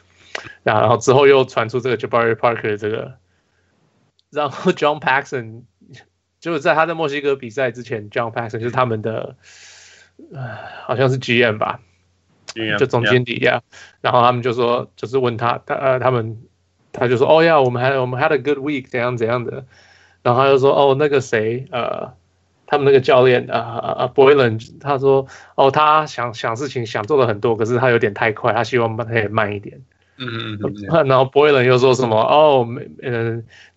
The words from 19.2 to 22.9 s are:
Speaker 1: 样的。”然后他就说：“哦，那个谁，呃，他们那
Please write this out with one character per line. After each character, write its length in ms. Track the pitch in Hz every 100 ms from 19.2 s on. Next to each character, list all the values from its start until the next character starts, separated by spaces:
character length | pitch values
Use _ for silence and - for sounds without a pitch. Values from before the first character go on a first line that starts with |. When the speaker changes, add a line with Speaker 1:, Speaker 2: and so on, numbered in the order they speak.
| 113
Speaker 1:
样 160 | 123
的。” 220 | 117 127 131 _ _ _ _ _
然 100 | 123 120
后 60 |
他 60 | 135
就 80 | 139
说 120 | 135 147
：“哦， 200 | 139 135
那 120 | 147
个 100 | 139
谁， 460 | 127 117 110 123 131
呃， 420 | 123 95 50 - - _ _ _ _ -
他 100 | 139
们 80 |
那 60 | 135